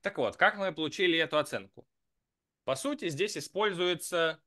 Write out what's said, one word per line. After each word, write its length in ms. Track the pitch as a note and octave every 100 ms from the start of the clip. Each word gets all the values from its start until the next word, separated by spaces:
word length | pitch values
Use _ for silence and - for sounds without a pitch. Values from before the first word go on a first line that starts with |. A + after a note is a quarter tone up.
Так 140 | G3 F3
вот, 200 | A#2 -
как 200 | F#3+ G#3
мы 140 | G3
получили 460 | D#3 D#3 - F#3 E3
эту 200 | D#3+ D3+
оценку? 500 | D3 A2+ F#2+ - _ _ _ _ _ _ _ _ -
По 100 | C3
сути, 340 | C#4 D4 F#3
здесь 280 | C#3+ F#3+ -
используется 1040 | C#3+ F#3 G#3 F3 F3+ E3+ - F3 E3 D3+